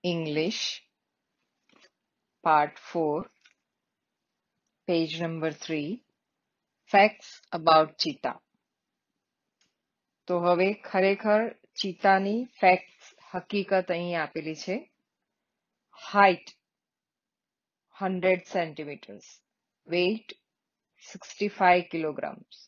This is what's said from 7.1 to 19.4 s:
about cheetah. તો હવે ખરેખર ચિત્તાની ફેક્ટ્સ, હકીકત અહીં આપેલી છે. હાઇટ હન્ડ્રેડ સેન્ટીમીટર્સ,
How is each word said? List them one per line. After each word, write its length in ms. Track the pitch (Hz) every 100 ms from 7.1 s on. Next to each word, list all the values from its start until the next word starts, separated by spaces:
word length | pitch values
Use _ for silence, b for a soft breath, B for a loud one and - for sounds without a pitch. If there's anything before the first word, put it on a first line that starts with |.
| - - - _
about 460 | 170 160 160 156 -
cheetah. 380 | 165 135 127 - _ _ _ _ _ _ _ _ _ _ _ _ _ _ _ _ _ _ -
તો 80 | 180 175
હવે 240 | 175 190 214
ખરેખર 580 | - 190 196 202 220 214 233 - _ -
ચિત્તાની 540 | 196 180 202 190 196 220 247 -
ફેક્ટ્સ, 480 | 185 185 - _ - _ -
હકીકત 600 | 180 - 202 196 190 180 175
અહીં 200 | 175 170
આપેલી 340 | 151 165 156 156
છે. 140 | - 214 - _ _ _ _ _ _ _ _ _ _ -
હાઇટ 480 | - 202 196 170 - - _ _ _ _ _ _ _ _ _ _ _ _ _ -
હન્ડ્રેડ 520 | 190 185 185 180 -
સેન્ટીમીટર્સ, 760 | 185 165 147 147 143 - 101 - -